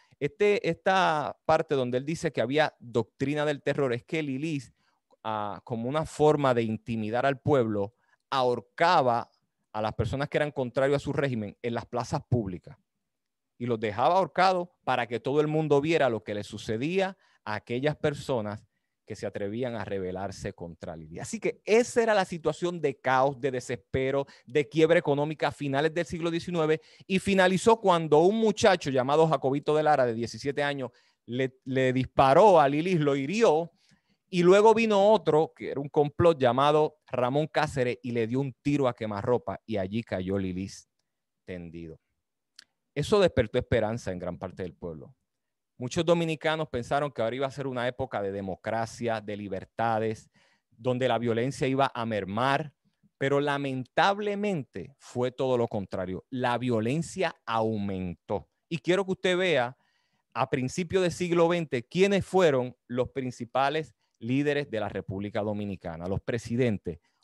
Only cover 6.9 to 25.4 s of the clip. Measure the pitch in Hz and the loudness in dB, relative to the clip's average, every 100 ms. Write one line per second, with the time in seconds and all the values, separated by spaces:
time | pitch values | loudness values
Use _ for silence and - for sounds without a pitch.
6.9 | 113 107 120 135 131 143 139 113 104 98 | -6 -2 0 0 0 2 2 2 -2 -4
7.9 | _ _ _ - 135 127 120 - - 170 | _ _ _ -4 0 2 0 -4 0 4
8.9 | 170 127 117 - _ _ _ _ 107 110 | 4 4 0 -4 _ _ _ _ -6 -4
9.9 | 107 110 135 147 156 147 139 123 135 139 | -2 -4 -4 -2 -2 -2 -4 -4 0 0
10.9 | 139 143 139 139 117 104 - 120 117 - | 0 -2 -2 -2 -2 -6 -8 -6 -6 -6
11.9 | 120 123 151 - 123 98 85 - - _ | -6 -4 -6 -2 -2 -2 -8 -14 -20 _
12.9 | _ _ _ _ _ _ - 120 113 110 | _ _ _ _ _ _ -8 -4 -2 -2
13.9 | 101 143 185 175 - 190 185 175 _ - | 2 2 2 2 2 2 2 -4 _ -2
14.9 | 127 113 117 131 147 151 156 156 143 156 | -2 -2 -4 0 0 2 0 2 2 2
15.9 | 160 131 110 - 104 101 104 - 113 147 | 2 2 -2 -6 -8 -8 -10 -6 -4 -2
16.9 | 190 190 185 _ _ 104 107 - 123 147 | -2 -2 -6 _ _ -8 -8 -6 -2 -2
17.9 | 147 151 143 - 127 104 110 _ _ _ | -2 -4 -4 -4 -4 -4 -8 _ _ _
18.9 | _ - 107 104 104 101 113 127 113 98 | _ -16 -10 -8 -6 -6 -6 -6 -6 -6
19.9 | 98 92 90 98 98 107 - 85 82 87 | -6 -6 -6 -8 -8 -10 -10 -14 -14 -14
20.9 | 82 78 170 - 226 175 - - 220 247 | -14 -14 -14 -12 -6 -6 -4 2 2 2
21.9 | 247 220 208 185 170 151 151 175 175 147 | 0 2 0 -2 -4 -4 -4 -4 -2 -4
22.9 | - 127 131 139 127 135 123 - 123 _ | -2 0 2 2 0 -4 -4 -6 -10 _
23.9 | 135 131 139 139 - - 151 143 160 160 | -4 -2 -2 -4 -12 -4 -2 0 4 6
24.9 | 170 160 143 151 151 | 4 2 0 -2 -2